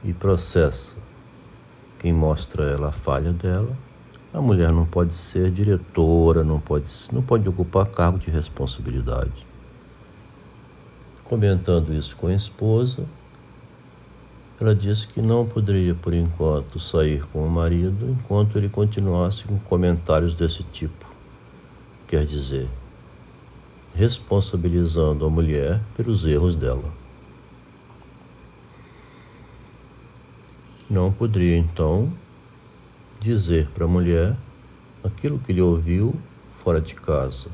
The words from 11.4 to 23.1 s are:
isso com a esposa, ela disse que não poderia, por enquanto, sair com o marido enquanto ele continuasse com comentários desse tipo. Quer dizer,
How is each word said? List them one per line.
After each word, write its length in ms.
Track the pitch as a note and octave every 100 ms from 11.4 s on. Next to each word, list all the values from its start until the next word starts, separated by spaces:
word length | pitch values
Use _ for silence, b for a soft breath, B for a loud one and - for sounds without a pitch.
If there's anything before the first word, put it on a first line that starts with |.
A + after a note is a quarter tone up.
| G2+ F#2 F2 E2+ D#2
isso 220 | D#2 D2+ -
com 100 | E2+
a 80 |
esposa, 720 | G2 G2+ - G#2+ A2 B2+ - D3+ - - - - - - - - - - - - - - -
ela 140 | A2
disse 320 | G#2 G2 G#2 -
que 160 | -
não 240 | A2+ A#2 A2+
poderia, 480 | A2 G2+ G2 F2+
por 180 | F2 E2+
enquanto, 680 | E2+ E2+ E2 D#2 D2+ C#2 D#2+
sair 440 | - E2 D2+ D2 D2+
com 200 | D2+ D#2
o 20 |
marido 640 | E2 E2+ E2+ F#2 G2 B2
enquanto 480 | B2+ - G2+ G#2 G#2+
ele 100 | G2+
continuasse 760 | G2+ G#2 G#2 G2 F2 F2+ G2+
com 120 | - G2+
comentários 800 | - F2+ F2+ E2+ E2+ D#2 E2
desse 300 | D#2+ E2 -
tipo. 420 | E2 - D#2 - - - - - - - - - - - -
Quer 160 | D#2+
dizer, 440 | D2+ D2 C2+ C2+ C2 - - - -